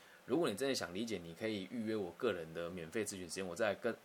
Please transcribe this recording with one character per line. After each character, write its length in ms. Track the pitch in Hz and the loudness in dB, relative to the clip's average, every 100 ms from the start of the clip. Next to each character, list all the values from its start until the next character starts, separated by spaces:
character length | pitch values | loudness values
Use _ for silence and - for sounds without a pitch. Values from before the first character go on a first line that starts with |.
| - - - | -18 -14 2
如 120 | 139 | 4
果 120 | 165 | 4
你 40 | |
真 140 | 98 135 | 4 2
的 80 | 127 | 2
想 180 | 87 | 0
理 120 | 90 117 | -2 -2
解， 120 | 101 | -2
你 160 | 85 | -4
可 140 | 82 110 | -4 -2
以 220 | 107 95 | 0 -2
预 120 | 123 | -2
约 120 | 110 110 | 0 2
我 160 | 90 85 | 0 0
个 160 | 120 | 2
人 200 | 90 82 | 2 -2
的 160 | 82 85 | -4 -4
免 160 | 90 80 | -4 -4
费 140 | 113 101 | -2 -2
咨 60 | |
询 100 | 98 | -4
时 80 | 87 | -6
间， 180 | 85 95 | -4 -2
我 80 | 87 | 2
再 180 | 110 95 | 2 2
跟 200 | 120 113 | 0 -2